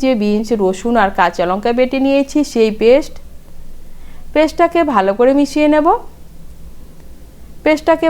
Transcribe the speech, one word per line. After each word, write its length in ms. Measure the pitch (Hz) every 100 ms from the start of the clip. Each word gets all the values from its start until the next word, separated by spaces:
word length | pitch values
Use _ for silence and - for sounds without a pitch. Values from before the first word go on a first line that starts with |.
যে 100 | 262 247
বিনস, 280 | 208 208 220 226
রসুন 320 | 190 190 233 233
আর 60 | 196 196
কাঁচা 280 | 175 175 175
লঙ্কা 220 | 190 233 240
বেটে 220 | 254 269 269
নিয়েছি 340 | 277 277 302 285
সেই 200 | 233 220 214
পেস্ট। 320 | 226 269 311 - - - - - - - - - - - -
পেস্টটাকে 480 | 294 311 - 339 339 311
ভালো 180 | 233 190 196
করে 120 | 247 277
মিশিয়ে 300 | 277 302 302 302
নেব। 140 | 302 466 - - - - - - - - - - - - - - - -
পেস্টটাকে 440 | 302 302 - 320 330